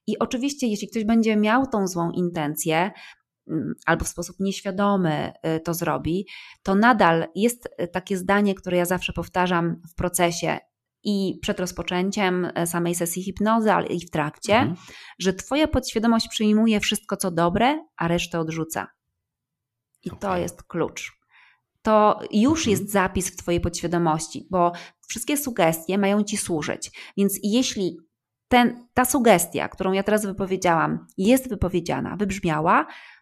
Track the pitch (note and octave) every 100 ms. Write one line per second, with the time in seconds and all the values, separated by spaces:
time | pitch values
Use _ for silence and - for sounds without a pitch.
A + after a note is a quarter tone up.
0 | - - A#3 B3 C#4 C#4+ A#3+ G3+ G3+ A3+
1 | G#3+ A3+ A3 G#3+ G#3+ A#3+ C4+ G#3+ F#3+ F3
2 | E3+ F3 F3 E3+ D3 D3+ D#3+ D#3 F#3+ -
3 | - - _ _ - D#3+ C#3+ - - E3
4 | E3 - F3 - G3 F#3+ G3+ F#3 G3+ G3
5 | E3+ D3 - - D#3+ D#3+ D#3+ E3 D#3 D3
6 | D3+ F3+ G#3 - - - - G3 A#3 A3
7 | F3 E3 - - A#3 A#3+ - - F3 F#3
8 | - F#3+ F3+ G3+ G3+ F#3+ F#3 F3+ F3 F#3
9 | - - E3 F#3 F3+ F3 E3+ E3 - -
10 | F3+ F3 E3+ E3+ D#3+ D#3 - _ _ _
11 | G#3 G3+ F#3+ - - G3+ F3+ - D#3+ F3+
12 | F#3 G#3 F#3 F3+ F3 E3+ E3+ E3+ E3+ F3
13 | E3+ F3+ F#3+ - G#3 A3+ G#3+ F3 - F3
14 | E3+ E3+ D3+ - - G#3+ - F3+ - -
15 | - - F3+ F#3 - C#4 D4+ C4 B3+ A3+
16 | A#3 A3+ - - G#3+ G#3+ A3+ G#3 - G#3+
17 | - F#3+ F#3+ E3 F3 G3 B3 D#4 D#4+ -
18 | E3 E3+ F3 E3+ D#3+ D#3+ D#3+ - - _
19 | _ _ _ _ _ _ _ _ _ _
20 | F#3 - G3+ F3+ E3+ - - E3+ C#3 -
21 | - - _ _ _ _ _ _ A3 G#3+
22 | G#3+ - - - B3+ D#4+ A#3 F3 G3+ G3+
23 | F#3 F#3 F3 - - F3 E3+ E3+ E3+ F3
24 | E3 D#3+ - - - F#3 F3 F3 - _
25 | - - - C#4+ C4+ A#3 E3 E3 - G3
26 | G3 G#3 G#3 G#3 - E3 D3+ - - -
27 | - - G3 G3 G#3 A#3 B3 G#3 F3+ E3+
28 | - _ _ _ _ B3 A#3+ A#3+ - -
29 | B3 D4 A#3 F3 F3 - D2 - F#3+ F#3+
30 | G3 G#3+ G#3 F#3 F#3+ F#3 F3+ E3 D3+ E3
31 | - - G3 C4 B3+ G3 F3 F3 E3+ C3+
32 | G2+ F3 G3+ F#3+ E3+ D#3 E3 B3 D4+ -
33 | - -